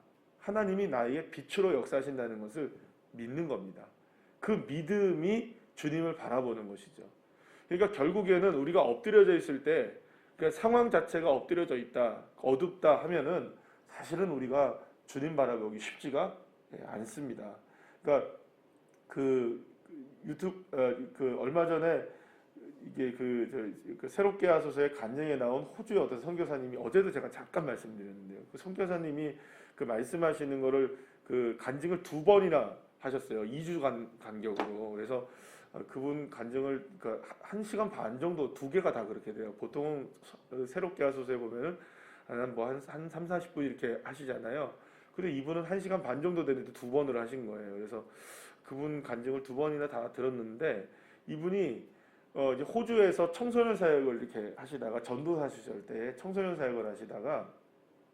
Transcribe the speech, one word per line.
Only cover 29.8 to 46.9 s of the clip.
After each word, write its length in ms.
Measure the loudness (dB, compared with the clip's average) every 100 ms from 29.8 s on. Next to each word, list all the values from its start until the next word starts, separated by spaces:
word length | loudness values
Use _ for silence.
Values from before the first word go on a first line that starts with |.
말씀하시는 760 | -2 -2 -2 0 2 2 -2 0
거를, 380 | 4 4 2 -2 -16 -20
그 320 | -2 0 2 0
간증을 440 | -4 -4 -2 -4
두 220 | -4 4
번이나 520 | 8 8 8 4 2 -4 -16 _
하셨어요. 460 | -4 -4 -4 -4
이 180 | -4 -6
주 180 | -4 -2
간-, 300 | 0 -2 -6 -14
간격으로. 760 | -14 -8 -4 -2 -2 -4 -8
그래서, 360 | -8 -4 -4 -6 -14 -20 -20 -16
어, 80 | -14 -12
그분 400 | -6 -4 -4 -6
간증을 560 | -10 -6 -2 -2 -2 -6 -10
그 240 | -6 -6 -8 -16 -10
한 80 | -8
시간 260 | -4 -2 -2
반 300 | -2 -6 -2
정도 340 | -2 0 -2
두 160 | -4 -2
개가 240 | 2 2
다 140 | 0 -2
그렇게 260 | -8 -10
돼요. 200 | -8 -8
보통은 540 | -8 -8 -4 -2 -4 -6 -14
서-, 440 | -20 -20 _ -6 -6
새롭게 380 | -4 -4 2
하소서에 320 | 2 2 -2 -4
보면은 420 | -4 -4 -4 -6 -12 -20 -20 -20 -8
한, 280 | -4 -2
뭐, 120 | -2 -2
한, 160 | -4 -8
한 220 | -10 -10
삼사십 460 | -8 -4 -4 -2
분 100 | -2
이렇게 360 | -2 0 -2 -2
하시잖아요. 720 | -6 -8 -6 -6 -4 -4 -4 -8 -20 -20 -14
근데 160 | -6 -4
이분은 320 | -2 -2 -2
한 160 | -2 -4
시간 240 | -2 -2
반 180 | -2 -2
정도 240 | 0 0
되는데 280 | 2 0 -2
두 180 | -10 -2